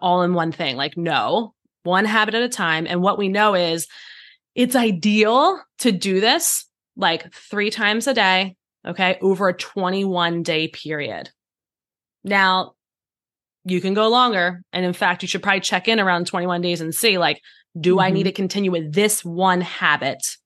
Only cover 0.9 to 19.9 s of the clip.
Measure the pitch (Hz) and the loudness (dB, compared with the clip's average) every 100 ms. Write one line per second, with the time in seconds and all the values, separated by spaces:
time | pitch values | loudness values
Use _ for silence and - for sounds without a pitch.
0.9 | 175 170 135 107 190 220 - _ _ 170 | -4 -2 0 0 -2 -2 -12 _ _ 0
1.9 | 185 208 220 214 226 247 247 170 160 165 | 0 2 2 2 0 -2 -2 -2 -2 -2
2.9 | 175 190 196 196 202 214 190 170 165 - | 0 0 0 -2 2 2 2 0 -2 -6
3.9 | - - - - _ _ - 247 254 226 | -14 -20 -20 -20 _ _ -2 0 2 2
4.9 | 180 208 214 214 247 330 381 - _ 254 | 2 2 2 4 4 2 0 -8 _ 0
5.9 | 185 196 185 220 311 - - - _ _ | 0 0 0 2 0 0 -4 -8 _ _
6.9 | - 185 165 175 - - 208 208 220 208 | -2 -2 -2 -6 -20 -10 -4 -4 0 0
7.9 | 220 277 226 190 185 190 185 _ _ - | 0 0 2 2 2 0 -8 _ _ -12
8.9 | 180 185 185 190 185 196 180 - 202 185 | -2 0 2 0 2 0 -2 -6 -4 -2
9.9 | 190 196 175 170 170 165 156 160 - 147 | -2 -2 0 0 -2 -2 -2 -4 -6 -10
10.9 | 151 131 90 67 _ _ _ _ _ _ | -8 -8 -10 -14 _ _ _ _ _ _
11.9 | _ _ _ 190 202 190 185 - _ _ | _ _ _ -2 2 4 2 -2 _ _
12.9 | _ _ _ _ _ _ _ 185 180 190 | _ _ _ _ _ _ _ -4 -2 0
13.9 | 202 220 240 247 196 175 180 - 180 180 | 2 4 4 4 2 -2 -4 -8 -4 -2
14.9 | 180 185 175 185 190 202 190 - 185 208 | 0 0 0 -4 -4 0 0 0 -2 0
15.9 | 220 190 175 175 185 180 175 175 170 160 | 2 2 0 -2 -4 -2 -2 -2 -4 -4
16.9 | 160 233 185 156 151 - _ _ 170 175 | 0 0 2 0 -2 -8 _ _ -2 2
17.9 | 190 190 165 180 196 190 202 196 175 156 | 4 4 2 0 -2 -4 -2 -2 -2 -2
18.9 | 156 208 - 175 170 185 180 170 - 175 | 0 2 0 -4 0 2 2 -2 -2 0